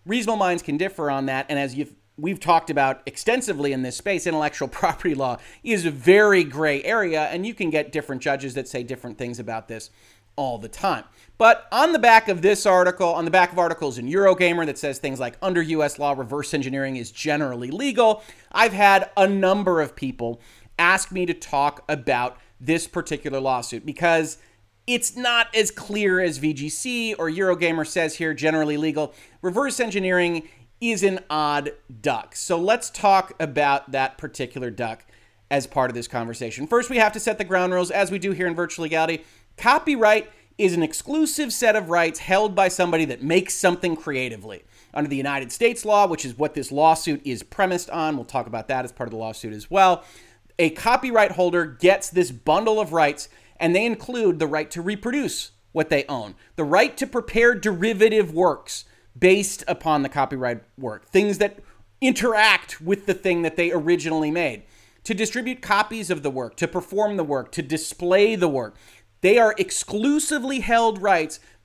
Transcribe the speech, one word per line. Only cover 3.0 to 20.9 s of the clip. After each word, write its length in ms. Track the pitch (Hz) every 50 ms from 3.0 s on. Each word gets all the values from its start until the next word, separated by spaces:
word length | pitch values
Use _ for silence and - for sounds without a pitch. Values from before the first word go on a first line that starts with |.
| -
extensively 680 | 135 - - - 220 240 262 247 208 175 143 143 139
in 100 | 135 131
this 140 | 127 127 123
space, 300 | - - 202 196 170 -
intellectual 420 | 175 160 156 151 147 - - 139 131
<laughs> 120 | - -
property 340 | - 165 160 - - 175 143
law 240 | 135 135 123 120 - - - - -
is 240 | - 233 226 190 170
a 40 | 165
very 540 | 143 135 117 175 190 208 214 208 196 185 170
gray 380 | 143 127 147 160 151 143 139
area, 400 | - 165 226 226 196 170 160 156
and 240 | 151 - 151 175 196
you 80 | 233 220
can 160 | - 196 160
get 200 | 151 151 147 147
different 300 | - 156 147 - 135 127
judges 320 | - 151 139 135 135 135 117
that 140 | 139 123 -
say 140 | - 127
different 340 | 117 120 131 123 - 120 101
things 220 | - 127 120 120 113
about 280 | 113 113 113 113 -
this 240 | - 113 110 - - _ _ _ _ _ _ _ _ -
all 220 | 143 139 127 120 107
the 100 | 113 110
time. 360 | - - - 190 147 110 - _ _ _ _ _ - -
But 280 | 226 226 226 - - -
on 200 | 208 240 302 349
the 60 | 330 269
back 300 | 214 233 226 226 226 208
of 140 | 185 165
this 240 | 170 202 208 196 -
article, 480 | 208 185 185 180 180 180 - 185 170 170
on 100 | 165 165
the 60 | 165
back 200 | 165 185 175 175
of 80 | 175 180
articles 400 | 170 170 165 - - 131 117 123
in 100 | 120 135
Eurogamer 580 | 165 196 196 190 180 180 185 175 170 170 165
that 120 | 147 135 -
says 200 | - 143 131 -
things 220 | - 139 135 123
like, 160 | 127 120 - -
"Under 220 | 190 190 180 170
U 200 | 165 156 160 156
S 160 | 147 143 - -
law, 140 | 147 143
reverse 400 | 139 131 131 110 139 147 139 -
engineering 440 | 160 147 131 135 135 139 135 135 131
is 140 | 123 117 -
generally 600 | - - - 156 147 147 151 131 123 120 123 127
legal," 520 | 156 202 277 277 214 233 233 220 214 214 - - - _ _ _
I've 200 | - 196 226 226
had 380 | 190 196 208 196 196 190 190 - -
a 100 | 202 190 196
number 520 | 196 196 190 185 196 208 196 185 175 160
of 160 | 151 139 -
people 440 | - 139 131 127 - 120 117 120 - - - - - - - - -
ask 340 | 170 175